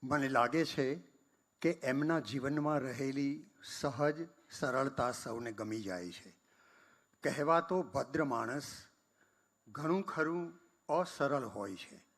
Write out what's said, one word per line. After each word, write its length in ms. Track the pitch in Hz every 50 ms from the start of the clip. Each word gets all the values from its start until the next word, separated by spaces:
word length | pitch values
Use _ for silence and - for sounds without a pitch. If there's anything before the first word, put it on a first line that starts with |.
| -
મને 260 | 131 139 147 139 135
લાગે 360 | 135 123 120 123 131 160 165
છે 380 | 147 - - 139 131 143 175 - - _ _ _ _ _ _ _ _ _ _
કે 100 | - 160
એમના 500 | 170 165 - 135 131 139 147 156 165 165
જીવનમાં 580 | 135 107 117 139 123 139 147 151 147 147 151 147
રહેલી 680 | 127 131 123 113 139 135 135 139 143 139 143 156 - - _ _ -
સહજ 640 | - - - - 147 127 110 147 147 151 156 165 165 - _ _ _
સરળતા 600 | - - - 139 123 127 135 135 135 - 127 123 123
સૌને 400 | - - - 117 117 120 117 110
ગમી 300 | 104 110 107 110 110 107
જાય 300 | 98 92 90 87 90 87
છે. 240 | - - 95 - _ _ _ _ _ - - - - - _ - _ _ _ _ _ -
કહેવાતો 600 | 143 - 139 143 147 165 165 165 - 185 185 170
ભદ્ર 420 | 123 - 139 127 - 139 156 156
માણસ 600 | 143 123 113 113 113 123 147 139 - - - - - _ _ _ _ _ _ _ _ _ _ _ _ _ _ _ -
ઘણું 340 | 107 120 147 156 170 190 190
ખરું 580 | 190 - 160 156 156 170 175 175 170 165 - _ _ _ _ _ _
અસરળ 560 | 143 165 180 - - - 147 139 147 143 127
હોય 320 | 113 98 104 101 98 95
છે. 240 | 90 - - - - - _ _